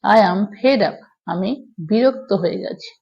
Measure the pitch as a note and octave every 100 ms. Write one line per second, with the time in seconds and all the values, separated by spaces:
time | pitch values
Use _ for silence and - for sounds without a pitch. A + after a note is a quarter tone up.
0 | - A3 F#3+ F#3 G#3 - B3+ C4 F#3 -
1 | _ _ - E3+ F#3+ C#4 - - D#3+ G#3+
2 | C4 C4 - - E3+ F#3+ - - - _